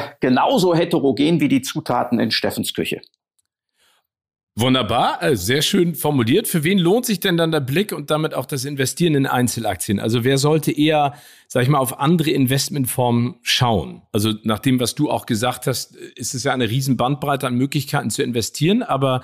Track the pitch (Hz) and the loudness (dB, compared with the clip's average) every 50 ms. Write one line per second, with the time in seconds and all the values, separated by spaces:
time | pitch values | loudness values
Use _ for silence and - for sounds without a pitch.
0 | - - - _ - 131 127 135 147 - 277 240 175 180 165 160 165 170 175 151 | -2 -6 -6 _ 0 2 2 4 4 2 2 4 4 4 4 2 2 2 0 2
1 | 123 139 113 123 143 156 175 156 147 131 143 131 - - - 156 147 - 127 120 | 2 2 2 2 2 2 2 2 2 2 2 0 0 -2 -8 -8 -4 -2 -2 -2
2 | 123 - 120 110 117 113 - - - 101 - - 113 - - - 82 - 156 - | -2 0 0 0 0 0 -2 -2 -2 -2 -4 -4 -6 -4 -4 -4 -4 -4 -4 -8
3 | - _ _ _ _ _ _ _ _ _ _ _ _ _ _ _ _ _ _ _ | -10 _ _ _ _ _ _ _ _ _ _ _ _ _ _ _ _ _ _ _
4 | _ _ _ _ _ _ _ _ _ _ _ - 117 131 127 131 120 95 110 123 | _ _ _ _ _ _ _ _ _ _ _ 0 2 2 2 2 2 0 0 2
5 | 170 254 311 - 180 170 139 101 87 101 127 151 147 - - 190 175 175 165 - | 2 0 0 0 0 0 0 0 0 0 0 0 0 2 2 2 2 0 -2 -2
6 | - 151 147 135 113 110 143 208 233 - - 170 143 170 202 196 165 170 196 247 | -2 0 2 2 2 4 2 2 2 0 -2 0 0 2 2 2 4 4 2 2
7 | 254 - 208 170 - 196 170 165 165 160 160 151 139 120 139 170 208 - 190 151 | 2 0 -4 -2 0 0 2 2 2 2 0 -2 -2 0 0 -2 -2 -2 -4 -10
8 | 147 - 156 151 156 151 - 143 123 - 151 135 120 143 147 135 131 127 - - | -4 -2 -2 0 0 -2 -2 -4 -6 -4 -6 -6 -6 -6 -4 -2 -2 -4 0 0
9 | 170 170 147 139 135 - - 127 123 113 - 120 110 104 95 - - - 104 101 | 0 2 2 2 2 2 2 0 0 0 -2 -4 -4 -4 -4 -4 -2 -2 -2 -2
10 | 110 113 110 120 113 131 139 135 131 147 156 160 147 143 - 147 147 156 156 151 | 0 0 0 2 2 2 2 2 2 2 2 2 0 -2 0 0 2 2 4 2
11 | 147 139 139 - - - - - _ _ - 123 120 127 156 143 131 123 123 - | 2 0 -2 -6 -16 -20 -20 -20 _ _ -2 0 2 2 2 2 2 0 -2 -2
12 | 135 147 180 170 147 156 147 143 135 120 131 139 - - - 147 131 117 - - | 2 2 2 2 2 0 2 2 2 2 2 0 -2 -2 -4 -4 -4 -2 -2 0
13 | 123 120 120 120 120 123 - - _ - - - 127 120 113 92 69 92 87 87 | 0 2 2 2 0 -2 -4 -8 _ -2 0 2 2 2 2 0 0 -4 -10 -16
14 | - _ - 107 104 110 107 107 - 110 110 104 - 139 127 127 123 113 - - | -18 _ -2 0 0 0 -2 -2 -2 -4 -4 0 0 0 2 2 0 -2 -2 -2
15 | 147 143 120 120 - - 123 104 123 123 120 - - 139 123 - - - - - | -2 0 0 -4 -2 -2 -2 -2 0 -2 -4 -4 -4 -4 -4 -4 -6 -10 -16 -20
16 | - - - - 113 - - 123 107 139 131 127 123 104 113 139 131 139 127 107 | -20 -20 -14 -12 -10 -8 -8 -4 -4 -2 0 0 0 0 0 -2 0 0 0 0
17 | 123 127 143 139 - 143 143 135 143 127 123 120 131 139 - 151 135 - - 139 | 2 0 0 -2 -2 -2 -2 -2 -2 -2 0 0 -2 0 -2 -4 -4 -2 -4 -2
18 | 127 123 - - 131 127 117 120 104 - - - 147 170 208 247 240 - 143 131 | -2 -2 -4 -2 -4 -2 -2 -4 -4 -4 -4 -2 0 2 2 0 0 -2 -2 0
19 | 139 135 127 123 | 0 0 0 -2